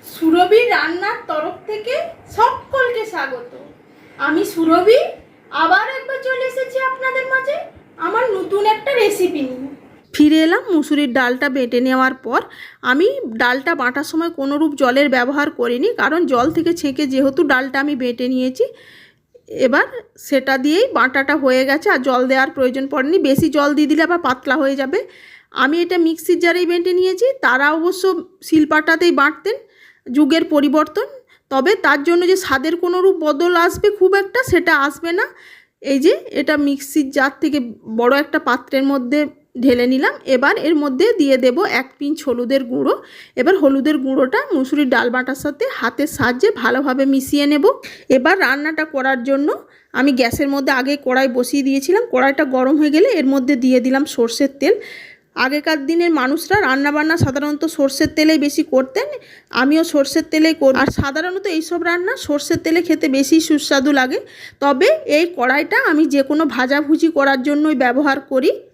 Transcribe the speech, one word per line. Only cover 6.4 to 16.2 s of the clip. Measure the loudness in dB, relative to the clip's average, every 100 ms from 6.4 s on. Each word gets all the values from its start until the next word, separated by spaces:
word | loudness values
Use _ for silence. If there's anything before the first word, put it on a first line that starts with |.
| -4
এসেছি | -6 -6 -4 -4
আপনাদের | -4 -4 -4 -2
মাঝে | -2 -2 -6 -8 -18 -20 -8 -4
আমার | -2 -2 -2
নতুন | -2 0 0
একটা | 0 -2 0
রেসিপি | 0 2 -2 -2 -6
নিয়ে। | -8 -12 -14 -20 -20 _
ফিরে | 2 4 6 4
এলাম | 0 0
মুসুরির | -2 0 -2 0 0
ডালটা | 0 0 -2 -2
বেটে | -2 0 0
নেওয়ার | 2 0 -2
পর। | -4 -4 -4 -20 -20 -8 -2
আমি | 2 2 0 -8 -2
ডালটা | -2 0 -2 -2
বাটার | -2 -4 -4
সময় | -4 -4 -4
কোনোরূপ | -4 0 -2 2
জলের | 2 4 2 2
ব্যবহার | 0 -2 -4 -2
করিনি, | -4 0 -2 0
কারণ | 0 0